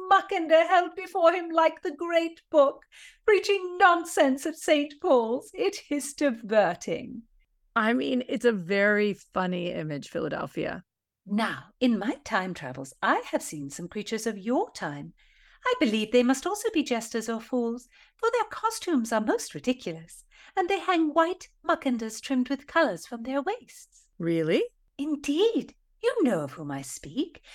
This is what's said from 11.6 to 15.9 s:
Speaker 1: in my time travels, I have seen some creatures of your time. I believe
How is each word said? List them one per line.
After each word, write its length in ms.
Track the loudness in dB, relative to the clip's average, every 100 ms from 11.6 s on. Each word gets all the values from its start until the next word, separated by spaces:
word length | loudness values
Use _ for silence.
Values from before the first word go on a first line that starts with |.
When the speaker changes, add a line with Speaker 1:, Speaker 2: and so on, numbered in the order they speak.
| -12 _
Speaker 1:
in 180 | 0 2
my 180 | -2 -6
time 300 | -4 -4 -2
travels, 400 | -6 -10 -10 -14 -4
I 200 | 0 0 -2
have 120 | -4
seen 280 | -6 -10 -10
some 180 | -10 -10
creatures 380 | -8 -6 -4 -4
of 100 | -6
your 340 | -2 0 -2
time. 420 | -6 -8 -8 -12 -18 _ _ _ _
I 100 | -2 2
believe 320 | 2